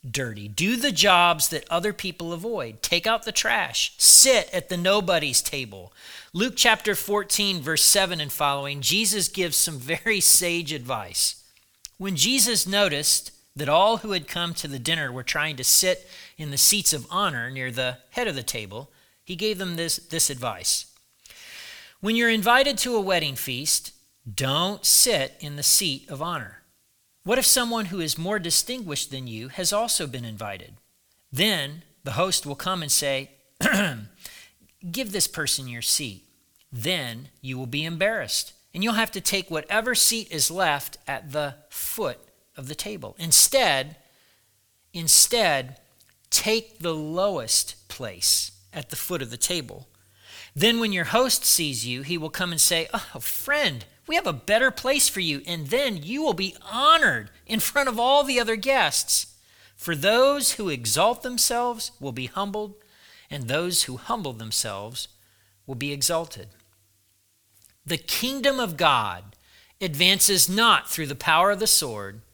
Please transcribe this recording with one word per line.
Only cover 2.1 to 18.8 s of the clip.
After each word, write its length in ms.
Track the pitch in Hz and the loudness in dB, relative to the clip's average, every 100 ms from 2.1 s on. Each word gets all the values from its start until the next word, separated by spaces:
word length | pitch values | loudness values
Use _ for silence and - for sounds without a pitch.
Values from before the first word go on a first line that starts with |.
| - 170 | -8 -8
avoid. 520 | 170 214 214 120 110 | -8 -6 -6 -6 -8
Take 240 | - 175 220 | -2 0 2
out 160 | 226 | -2
the 80 | 220 | 0
trash. 640 | - 226 226 160 - - - | -2 0 0 0 -2 -4 4
Sit 540 | - - 269 240 160 | 8 10 10 6 2
at 160 | 180 - | -6 -4
the 80 | 180 | -2
nobody's 640 | 180 202 180 170 147 117 | 2 2 4 0 2 -2
table." 500 | - 143 120 98 92 - - - - | -2 -8 -8 -14 -18 -20 -20 -20 -10
Luke 220 | 170 247 - | -2 -2 4
chapter 380 | 240 220 220 | 4 4 0
fourteen, 720 | 196 - 208 196 - 202 185 | -4 0 -2 0 0 0 -2
verse 200 | 139 156 | -2 2
seven 380 | - 202 190 175 | 4 4 2 -2
and 100 | 147 | -6
following, 500 | - 147 139 139 143 | 0 0 0 -4 -4
Jesus 460 | 131 190 220 208 165 | 0 2 2 0 -2
gives 300 | - 175 - | -2 -2 0
some 220 | - 147 | 0 -2
very 420 | 123 160 226 208 | -6 -4 0 2
sage 500 | - - 175 170 156 | 6 4 4 -2 -4
advice. 680 | 151 123 120 101 92 - - - _ _ _ - _ | -8 -4 -6 -4 -2 -2 -4 -20 _ _ _ -20 _
When 180 | 190 170 | -6 0
Jesus 520 | 202 269 240 208 180 | 2 4 2 2 2
noticed 640 | 196 202 143 151 - - _ _ - | 2 2 2 0 0 -2 _ _ -8
that 120 | 147 | 2
all 280 | 156 202 226 | 6 6 2
who 140 | 214 | -2
had 160 | 190 143 | -6 -4
come 260 | 175 175 | -6 -4
to 140 | 165 156 | -6 -8
the 100 | 135 | -6
dinner 360 | 117 165 139 | -2 -2 -2
were 100 | 123 | -6
trying 320 | 123 156 151 139 | -4 -2 -2 -2
to 80 | |
sit 460 | 127 - 185 180 - - - - | 2 4 4 0 -4 -20 -20 -12
in 140 | 151 | -6
the 60 | 139 | 2
seats 340 | - 208 - | 4 4 2
of 160 | 151 113 | 0 -2
honor 400 | 180 202 131 120 | 0 0 -2 -6
near 220 | 135 127 | -6 -6
the 260 | 120 127 127 _ | -2 -4 -4 _
head 180 | - 233 | -4 -4
of 80 | 139 | -4
the 80 | |
table, 480 | 117 120 104 107 | -6 -6 -8 -14